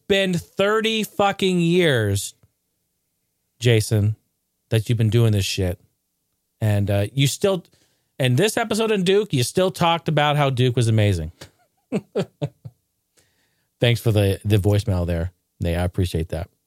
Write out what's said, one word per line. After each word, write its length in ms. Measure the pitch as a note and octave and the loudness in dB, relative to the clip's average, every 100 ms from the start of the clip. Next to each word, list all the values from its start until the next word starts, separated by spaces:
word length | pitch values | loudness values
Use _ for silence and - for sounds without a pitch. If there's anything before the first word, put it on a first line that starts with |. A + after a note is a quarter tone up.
| - | -2
been 260 | G3 F#3+ | 0 0
thirty 680 | F3 - - G3 A3 A3 A3 | -2 -4 -2 0 0 0 -2
fucking 560 | G#3 - G3+ G3 F#3+ F3+ | -4 -2 -2 0 0 0
years, 760 | E3 F3 E3+ B2+ G#2 G2+ - - _ _ _ _ _ _ _ _ _ _ _ - | 2 2 2 2 0 -2 -4 -14 _ _ _ _ _ _ _ _ _ _ _ -4
Jason, 560 | A#2+ A2+ G2+ A2 G#2 A2 _ _ _ _ - | 2 2 2 0 0 -2 _ _ _ _ -4
that 180 | A2+ G#2+ | -4 -2
you've 100 | A2+ | -2
been 120 | A2+ | 0
doing 240 | A#2 A2+ | 2 2
this 100 | G#2 F#2 | 0 -2
shit. 360 | - F2+ F2 _ _ _ _ _ _ _ - | -4 -4 -6 _ _ _ _ _ _ _ -6
And, 280 | A2 G#2 G2+ | -2 0 0
uh, 180 | G2+ G#2 | -2 -2
you 140 | C3+ C#3 | -2 -2
still, 380 | - G3 F#3 - _ _ _ _ - | 0 -2 -2 -6 _ _ _ _ -4
in 200 | C3 B2 | 0 2
this 180 | G#3+ B3 | 0 0
episode 360 | A3+ G#3+ A3+ | -4 -2 -2
in 120 | G#3+ | 0
Duke, 300 | F3+ G3 G#3+ | 2 0 0
you 100 | C#3 | -2
still 260 | A#2+ - F#3 | -2 0 -2
talked 380 | - E3+ E3 - | 0 0 0 0
about 300 | D3 D3 D3 | 0 2 2
how 120 | C#3 | 2
Duke 280 | B2 B2+ A#2+ | 2 0 2
was 100 | A#2 | 2
amazing. 460 | A2 G#2 F2 D#2 - | 4 2 0 -4 -12
<laughs> 640 | - _ _ _ - A3+ - - - - C3+ _ - _ _ _ _ _ _ _ _ _ _ - | -20 _ _ _ -8 -8 -6 -6 -6 -6 -10 _ -20 _ _ _ _ _ _ _ _ _ _ -2
Thanks 200 | A#2+ A#2 | 0 2
for 120 | A#2 | 0
the, 280 | G#2 G2 F#2+ G#2 | 2 2 0 0
the 120 | G#2 | 2
voicemail 480 | G2 G2+ G2+ F#2 E2+ | 2 0 0 -2 -2
there, 240 | E2+ E2+ - _ - | -2 -4 -8 _ -8
Nate. 180 | F2 E2+ | -4 -2
I 60 | |
appreciate 460 | F2+ - F2+ E2 E2 | -2 -2 -2 -2 -6
that. 200 | D#2+ - _ | -8 -10 _